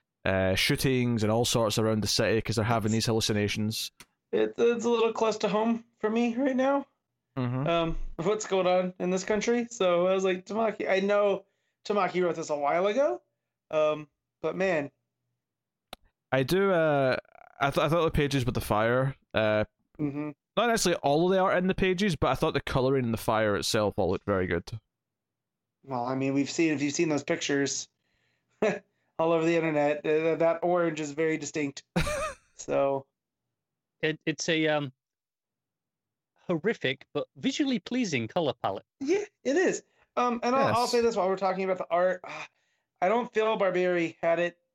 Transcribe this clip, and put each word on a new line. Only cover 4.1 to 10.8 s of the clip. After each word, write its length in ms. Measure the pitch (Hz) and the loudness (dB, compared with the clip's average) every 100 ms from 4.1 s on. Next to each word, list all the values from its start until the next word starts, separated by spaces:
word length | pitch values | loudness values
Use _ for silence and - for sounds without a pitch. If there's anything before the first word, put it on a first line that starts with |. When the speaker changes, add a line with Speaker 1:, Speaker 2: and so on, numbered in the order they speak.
| _ _ | _ _
Speaker 2:
It, 220 | 214 214 - | -2 -2 2
it's 260 | 233 233 | 2 2
a 40 | 240 | 0
little 240 | 233 226 | 2 0
close 240 | 226 220 208 | 2 0 0
to 100 | 208 | 0
home 340 | 208 233 226 - _ | 0 0 -2 -6 _
for 100 | 208 | -2
me 280 | 226 240 233 | 0 0 0
right 180 | 277 | 0
now. 320 | 254 262 277 - _ _ _ _ 131 | 2 2 0 -4 _ _ _ _ -6
Speaker 1:
Mm-hmm. 280 | 123 127 151 | -4 -2 0
Speaker 2:
Um, 300 | 170 165 160 - - | 0 0 -2 -6 -4
what's 300 | 170 214 - | -2 -2 -2
going 200 | 190 180 | 0 2
on 280 | 185 180 - | 2 0 -4
in 120 | 180 | -4
this 140 | 185 | -2
country? 420 | 185 208 226 240 233 | 0 -2 0 0 -2
So 360 | - 185 175 185 | -2 2 2 2
I 80 | |
was 100 | 190 | 2
like, 220 | 190 185 - | 0 -2 -4
"Tamaki," 420 | 208 220 208 | -2 -2 -2